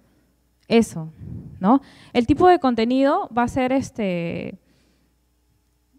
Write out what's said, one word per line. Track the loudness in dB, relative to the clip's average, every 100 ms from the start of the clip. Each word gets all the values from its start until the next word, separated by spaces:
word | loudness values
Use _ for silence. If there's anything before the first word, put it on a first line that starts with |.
| _ _ _ _ _ _ 0
Eso, | 0 2 -4 -12 -14 -14 -14 -16 -2
¿no? | 2 2 0 -16 -6
El | -2 0
tipo | 4 6
de | 6
contenido | 2 0 0 2 2 0 -2 -4
va |
a | -2
ser, | -2 -2
este, | -2 -4 -6 -4 -4 -6 -8 -10 -14 _ _ _ _ _ _ _ _ _ _ _ _ _